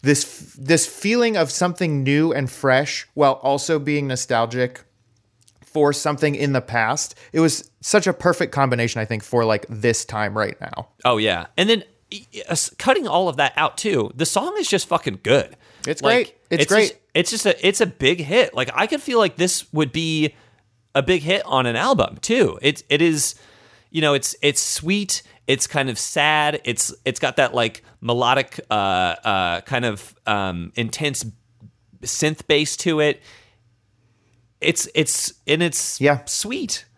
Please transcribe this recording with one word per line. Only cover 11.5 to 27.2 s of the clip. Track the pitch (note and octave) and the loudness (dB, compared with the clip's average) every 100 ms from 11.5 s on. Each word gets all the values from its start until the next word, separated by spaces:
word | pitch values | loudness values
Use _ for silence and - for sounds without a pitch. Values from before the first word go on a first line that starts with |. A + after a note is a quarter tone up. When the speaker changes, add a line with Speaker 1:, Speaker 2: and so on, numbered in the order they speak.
| - | -2
Speaker 2:
And | G3 | 2
then | A3+ - _ _ | 2 -2 _ _
e-, | G3+ - | -18 -16
e-, | - - | -16 -6
s-, | E3 - _ | -4 -4 _
cutting | - C4+ B3+ | 0 2 2
all | D#3+ F#3 | 0 0
of | C#3 | 2
that | C#3 - | 0 2
out, | D3+ - | -2 0
too, | A3 D#3 G#2+ | 0 0 -2
the | B2 E3 | -2 -2
song | - D4 G#4 | 0 -2 -4
is | E4 | -2
just | G3+ - | -2 0
fucking | E3 - F#2+ | -2 -2 -6
good. | G#2 C3+ - - _ - - | 2 2 2 -12 _ -12 -6
Speaker 1:
It's | D#3+ | 0
Speaker 2:
Like, | C#3 A#3+ - | 2 2 0
Speaker 1:
great. | _ _ | _ _
It's | E3+ | -2
Speaker 2:
it's | D3 | 2
Speaker 1:
great. | G#3 G#3 | 4 2
Speaker 2:
just, | - _ | -2 _
it's | D#3+ F3 | -2 -2
just | A3+ G3+ | 0 0
a, | - F3+ | 2 0
it's | F#3+ | 2
a | G#3 | -2
big | - C3+ F3 | 2 2 2
hit. | C#3+ G#3+ A#3+ | 0 0 2
Like, | - B2+ | 0 -4
I | C3 G#3+ | -2 -2
could | D4 | -2
feel | - A#3+ | 0 2
like | G3 - | 2 2
this | F3+ - - | 0 0 -4
would | D3+ D3 | -2 -2
be | D#3+ E3 D#3 D3+ - _ _ _ _ _ | -2 -2 0 -2 -4 _ _ _ _ _
a | C#3 | -2
big | C3+ F3+ | 2 0
hit | D3 G3 - | 2 -2 2
on | C3+ | 0
an | B2 A#2 | 2 0
album, | G#3+ A#3 A2+ - | 0 2 0 -2
too. | - A#3+ D3+ - | -2 2 2 2
It, | C#3 C#3+ - | -2 -2 -2
it | D3 | 2
is, | E3 D#3 C#3 - - - _ _ _ | 2 2 -2 -4 -20 -20 _ _ _
you | D#3+ | -2
know, | D3+ | 2
it's, | C#3+ - - | 2 -2 -2
it's | D3 C3+ | 0 0
sweet. | - - D#3 G3+ G3+ - - _ - | -2 -4 -2 -2 -2 -6 -6 _ -2
It's | C3 - | -2 0
kind | D3+ C3+ | -2 -2
of | A2+ | -4
sad. | - D#3+ D3 D3+ D3 D3+ | -4 0 2 2 0 -2
It's, | - A#2 - - | -4 -4 -4 -4
it's | - B2+ | -6 -2